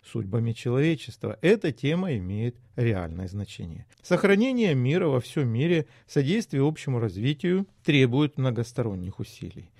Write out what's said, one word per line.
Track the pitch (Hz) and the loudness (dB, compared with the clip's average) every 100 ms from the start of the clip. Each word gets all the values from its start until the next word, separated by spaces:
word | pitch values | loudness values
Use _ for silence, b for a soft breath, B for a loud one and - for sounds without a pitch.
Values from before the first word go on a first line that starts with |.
| - | -10
судьбами | 120 98 113 117 | -8 -4 -2 -2
человечества. | 113 120 123 156 160 - - 110 107 | -2 -2 0 2 0 -6 -10 -10 0
Эта | 160 233 170 | 2 4 2
тема | 117 139 165 190 123 | -2 -2 -2 -2 -4
имеет | 90 104 117 - _ - | -4 -4 -4 -6 _ -2
реальное | 120 98 85 82 92 | 0 0 -4 -8 -8
значение. | 101 98 - 90 80 - _ | -8 -10 -10 -12 -12 -16 _
Сохранение | - 175 190 196 254 254 214 135 | -2 2 4 4 4 2 2 2
мира | 123 165 175 | 2 2 2
во | 131 | 0
всём | - - 127 | -2 -2 0
мире, | 113 160 170 143 b - | 0 2 2 0 b -4
содействие | - 135 208 - 143 139 | 0 2 0 0 0 0
общему | 156 - 123 | 0 -2 -2
развитию | 113 90 120 151 175 185 196 _ | -2 -2 -2 0 0 0 -2 _
требует | - 147 131 123 147 - | 2 4 4 4 0 0
многосторонних | 131 123 117 - 113 98 90 - | -2 -2 -4 -4 -4 -4 -8 -10
усилий. | - - 87 - 92 _ | -12 -12 -14 -14 -20 _